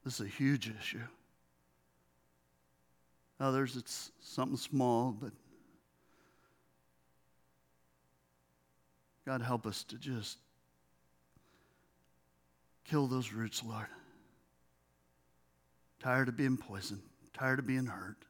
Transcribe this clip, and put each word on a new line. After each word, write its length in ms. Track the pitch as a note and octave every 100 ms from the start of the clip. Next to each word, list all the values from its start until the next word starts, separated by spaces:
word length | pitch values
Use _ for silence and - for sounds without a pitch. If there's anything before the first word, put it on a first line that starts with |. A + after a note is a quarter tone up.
this 180 | - B2
is 40 | G#2
a 40 |
huge 400 | - C3+ C#3+ A2
issue. 360 | G#2+ - A2+ A#2 - _ _ _ _ _ _ _ _ _ _ _ _ _ _ _ _ _ _ _ _ _ _
Others, 360 | C3+ C3 C3+ B2
it's 360 | A#2 - - -
something 360 | - - C3 C3
small, 540 | - C#3 B2 A#2 B2+
but 220 | G#2+ A#2 - - - - - _ _ _ _ _ _ _ _ _ _ _ _ _ _ _ _ _ _ _ _ _ _ _ _ _ _ _ _ _ _ _ _ _ _ -
God, 160 | C3
help 240 | A#2+ A#2+ G#2+
us 180 | G2+ -
to 120 | A#2
just 400 | C#3 B2 G#2 - _ _ _ _ _ _ _ _ _ _ _ _ _ _ _ _ _ _ _ _ _ _ _ _
kill 240 | - D#3 C3+
those 240 | B2+ A2+
roots, 320 | G#2+ A2+ -
Lord. 240 | A#2 A2 G#2+ - - - - _ _ _ _ _ _ _ _ _ _ _ _ _ _ _ _ _
Tired 300 | C3+ B2+ B2+
of 80 | A#2
being 180 | C3+ C3
poisoned, 460 | - G2 F#2+ G#2 - _ -
tired 240 | - C3 C3
of 80 | C3
being 220 | C3 B2+
hurt. 380 | F#2+ F#2+ G#2 -